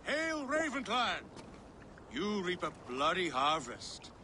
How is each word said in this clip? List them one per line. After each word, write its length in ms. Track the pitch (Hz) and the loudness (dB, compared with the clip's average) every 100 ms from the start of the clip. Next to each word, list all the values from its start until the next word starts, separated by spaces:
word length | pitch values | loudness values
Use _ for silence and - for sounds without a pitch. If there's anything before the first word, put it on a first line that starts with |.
Hail, 440 | - 277 320 320 269 | 2 2 2 0 0
Ravenclan! 720 | 302 320 262 240 240 226 165 - - - - - - - - - | 2 2 0 0 2 2 0 -4 -14 -14 -16 -16 -16 -16 -16 -10
You 300 | 117 196 208 | -2 0 2
reap 200 | 175 180 | 0 0
a 80 | 165 151 - | -2 -4 -6
bloody 400 | 127 147 180 175 | 2 4 4 2
harvest. 840 | 123 139 160 123 107 - - - - | 4 4 4 0 -8 -8 -10 -14 -16